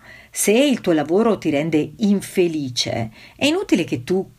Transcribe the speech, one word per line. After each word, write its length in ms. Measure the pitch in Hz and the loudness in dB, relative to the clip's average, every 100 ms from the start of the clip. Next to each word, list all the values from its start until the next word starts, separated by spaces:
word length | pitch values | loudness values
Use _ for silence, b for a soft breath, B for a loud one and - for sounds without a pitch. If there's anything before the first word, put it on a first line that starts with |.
| B B B | B B B
se 220 | - - | -2 2
il 280 | 220 294 240 | 4 2 0
tuo 120 | 190 | 0
lavoro 460 | 156 147 185 233 170 | 0 2 2 2 0
ti 120 | 160 | 0
rende 420 | 143 160 156 151 - | 0 0 0 -2 -2
infelice, 1120 | 208 196 - - 175 156 135 120 - - 113 B B B | 0 0 0 0 0 0 -6 -6 -4 -4 -6 B B B
è 100 | 285 | 0
inutile 380 | 349 415 247 | 0 0 0
che 200 | 143 131 | 0 -6
tu 260 | - 185 - | -2 -2 -2